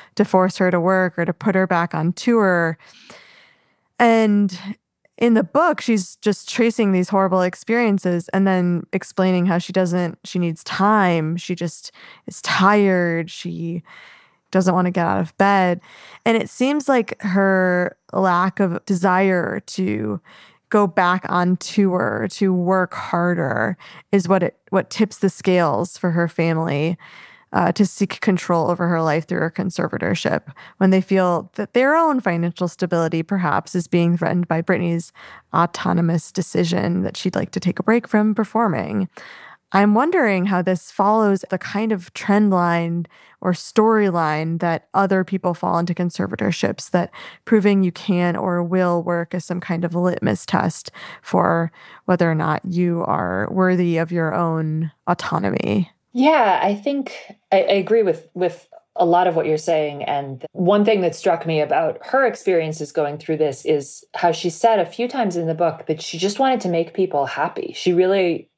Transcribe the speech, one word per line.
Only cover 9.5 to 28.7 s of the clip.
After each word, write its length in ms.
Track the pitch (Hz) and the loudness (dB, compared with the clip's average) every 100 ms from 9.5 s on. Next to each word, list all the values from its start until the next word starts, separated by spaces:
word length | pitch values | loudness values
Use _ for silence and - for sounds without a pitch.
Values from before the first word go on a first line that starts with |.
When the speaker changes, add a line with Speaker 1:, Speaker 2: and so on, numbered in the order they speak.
| 170 | 0
Speaker 1:
she 160 | - | -2
doesn't, 440 | 185 180 180 175 - | -2 0 0 -2 -6
she 160 | - 180 | -8 -4
needs 240 | 170 160 | -2 -4
time. 720 | - - 202 214 185 170 156 170 | -8 0 2 4 4 2 0 -4
She 180 | - 175 | -6 -6
just 360 | 170 - - _ - - - | -6 -8 -16 _ -20 -20 -12
is 140 | - | -10
tired. 880 | - - 190 208 196 180 175 165 160 | -4 2 4 4 4 2 2 -2 -4
She 540 | - 175 165 165 170 - - - - _ _ _ | -10 -10 -8 -6 -8 -12 -20 -20 -20 _ _ _
doesn't 220 | 190 185 | 2 2
want 120 | 175 180 | 2 2
to 60 | |
get 140 | 180 170 | 0 0
out 140 | 98 | 0
of 180 | 170 - | -2 0
bed. 440 | 196 196 180 175 - - - - 240 | 2 4 2 -2 -8 -20 -20 -6 0
And 120 | 226 | 0
it 120 | - | -2
seems 380 | - 262 294 269 | -2 0 0 2
like 320 | 254 - - | 2 0 -4
her 760 | 202 190 196 190 185 180 180 - - | -2 2 4 4 2 2 -2 -6 -6
lack 460 | 196 190 175 190 - | 0 2 2 0 0
of 240 | 190 170 - | -2 -2 -2
desire 720 | 180 190 180 196 180 - 196 - | 0 2 2 2 2 -2 -6 -8
to 540 | - 185 220 214 196 _ - - _ - | -4 -4 -2 -4 -6 _ -20 -20 _ -2
go 180 | 214 196 | 0 2
back 380 | 190 180 180 - | 2 0 0 -2
on 280 | 180 180 180 | 0 0 0
tour, 680 | - - 196 180 110 107 190 | -2 0 2 2 -2 -2 -6
to 220 | - 190 | -2 0
work 400 | 180 175 190 180 | 0 2 0 0
harder, 840 | - - 170 175 175 135 113 113 180 - - - | -6 -4 -2 0 0 0 0 -2 -4 -12 -18 -2
is 160 | 202 175 | 0 2
what 160 | 190 | 2
it, 140 | 180 _ - | 0 _ -4
what 200 | 190 - | -2 -2
tips 280 | - 214 - | -2 -2 0
the 120 | 196 | -2
scales 680 | - 190 180 160 117 175 - | 0 0 2 2 0 -4 -4
for 140 | 180 | -2
her 160 | 165 170 | 0 -2
family, 720 | - 165 160 160 143 160 180 - - - - - | 0 0 0 -2 -2 -2 -4 -12 -20 -20 -20 -6
uh, 200 | - 175 | 0 0
to 120 | 185 | 2
seek 380 | 190 - 196 - | 0 0 -4 -2
control 480 | - 185 - 170 | 0 0 0 0
over 180 | 160 | 0